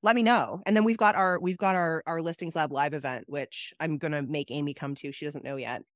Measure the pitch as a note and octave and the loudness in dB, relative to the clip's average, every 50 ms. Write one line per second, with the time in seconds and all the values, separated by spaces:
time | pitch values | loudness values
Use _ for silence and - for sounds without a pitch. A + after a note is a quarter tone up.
0 | - G#3 A#3 B3 A3+ A3 B3 A3 C3+ - G#2 F3+ - - G#3+ G#3+ G#3+ A3+ A3+ A3 | 4 4 4 6 6 6 6 4 4 0 -4 -6 0 4 4 6 6 4 4 4
1 | A3 G#3 - - F#3+ F#3 F3+ F3 F3 F3+ F#3 F3+ G#3 F#3+ F#3+ F3+ F3 E3 E3 D#3+ | 4 4 4 4 2 2 2 2 0 -2 -2 0 2 2 2 2 2 2 0 -2
2 | - D#3+ E3 E3 D#3+ E3+ E3+ - F3+ E3 D#3+ E3 D#3 D3 C#3+ C3+ C#3+ D3+ D3 D3+ | -2 -4 -4 -2 -2 -4 -4 -4 -8 -6 -2 -2 -2 0 0 0 0 0 -2 -4
3 | C3+ C3+ B2+ A#2+ - - C#3 C#3+ C3+ - - - - - - _ D#3 E3 D#3 C#3+ | -4 -6 -6 -6 -8 -8 -6 -6 -6 -6 -10 -12 -12 -12 -8 _ -2 -2 -2 -2
4 | D3 D#3+ D3+ D3 C#3+ B2 D3+ D3 C#3+ - A#2+ D3 D3 D3 C#3 - - C#3 C#3 C3+ | -2 -4 -4 -4 -4 -4 -4 -4 -4 -4 -4 -4 -4 -4 -6 -6 -6 -8 -8 -8
5 | - C#3 C3+ - D3+ D3+ C#3+ C#3+ - C3+ C#3 C#3 B2 A2+ B2 A2 - _ _ | -10 -12 -10 -8 -10 -8 -10 -8 -10 -8 -8 -8 -6 -8 -8 -8 -10 _ _